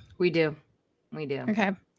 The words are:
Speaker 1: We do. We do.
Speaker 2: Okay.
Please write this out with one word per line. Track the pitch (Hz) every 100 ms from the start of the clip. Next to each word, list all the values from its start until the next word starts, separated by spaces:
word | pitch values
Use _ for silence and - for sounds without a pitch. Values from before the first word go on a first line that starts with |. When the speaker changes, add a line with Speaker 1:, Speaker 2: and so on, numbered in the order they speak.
| - -
Speaker 1:
We | 180
do. | 165 156 147 _ _ _ _ _
We | 156 143
do. | 135 127
Speaker 2:
Okay. | 196 196 190 _